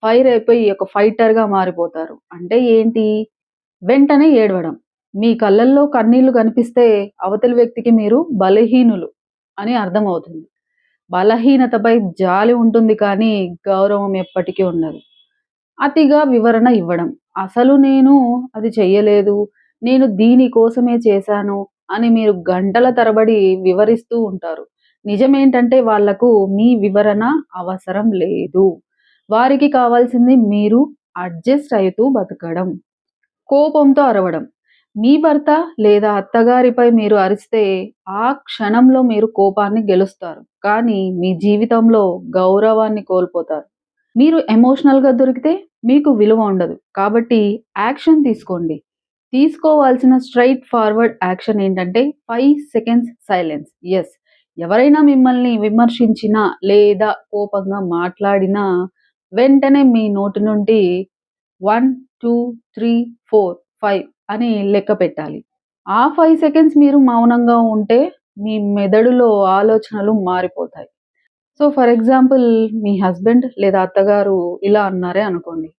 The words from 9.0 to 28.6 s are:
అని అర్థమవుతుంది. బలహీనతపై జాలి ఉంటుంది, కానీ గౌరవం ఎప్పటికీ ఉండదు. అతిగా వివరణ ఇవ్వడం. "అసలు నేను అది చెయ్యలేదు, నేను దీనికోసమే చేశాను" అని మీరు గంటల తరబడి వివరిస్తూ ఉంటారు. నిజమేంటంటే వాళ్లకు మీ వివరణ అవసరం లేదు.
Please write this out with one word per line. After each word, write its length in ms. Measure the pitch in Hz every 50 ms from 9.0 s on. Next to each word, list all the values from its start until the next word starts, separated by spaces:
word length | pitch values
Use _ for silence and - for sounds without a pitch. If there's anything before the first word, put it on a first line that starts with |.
| 165 - _ _ _ _ _ _ _ _ _ -
అని 160 | 202 220 247
అర్థమవుతుంది. 680 | 240 208 185 175 214 214 202 180 165 - - 170 160 160 _ _ _ _ _ _ _ _ _ _ _ _ _
బలహీనతపై 840 | 180 180 185 208 220 233 226 262 277 269 254 240 240 226 202 233 226 233 214 185 165
జాలి 380 | _ 190 180 180 190 208 233 240
ఉంటుంది, 400 | 240 233 226 202 233 226 220 220
కానీ 380 | 214 208 202 202 196 220 226 214 202 190 175 175 170 _
గౌరవం 460 | 196 196 190 196 202 208 202 202 202 196
ఎప్పటికీ 460 | 190 180 - _ 185 180 - 185 - 190
ఉండదు. 380 | 180 165 170 160 160 - - - _ _ _ _ _ _ _ _ _ _ _ _ _ _ _
అతిగా 420 | 254 285 285 320 311 277 294 294 302
వివరణ 440 | 277 254 233 214 233 233 226 226 254
ఇవ్వడం. 400 | 240 220 175 170 175 170 170 160 - _ _ _ _
"అసలు 380 | - 196 190 _ 240 240 254 277
నేను 380 | 285 277 269 269 269 262 269 277 277 262 240 240 247 247 - _
అది 160 | 220 214 233
చెయ్యలేదు, 680 | 233 226 208 180 190 208 208 214 208 208 196 202 202 202 208 208 _ _ _ _ _ _ -
నేను 240 | 233 254 262 262 254 208
దీనికోసమే 800 | 185 220 233 247 254 262 247 254 233 226 226 233 254 240 240 240
చేశాను" 640 | 240 233 226 202 196 196 - 208 202 202 202 202 202 196 - _ _ _ _
అని 180 | 185 208 226 233
మీరు 240 | 233 226 220 214 208 180 170
గంటల 420 | 175 185 180 185 196 190 233 247 254
తరబడి 480 | 247 247 233 226 214 214 220 220 226 214 196 190 185
వివరిస్తూ 600 | 185 190 185 185 185 214 214 233 226 - _ 233 233 226
ఉంటారు. 400 | 208 190 185 - 170 160 151 - _ _ _ _ _ _ _ _
నిజమేంటంటే 720 | 202 208 196 254 262 277 277 269 269 254 247 240 240 254 262
వాళ్లకు 500 | 254 226 214 208 208 202 196 196 - 247 233 208 196
మీ 220 | 190 196 202 220 240 247
వివరణ 480 | 226 196 208 190 202 208 208 208 208 220 240 294 311 - _ -
అవసరం 500 | 185 175 175 185 185 _ - 180 196 214 226 208
లేదు. 540 | 185 170 180 - 170 170 - - 180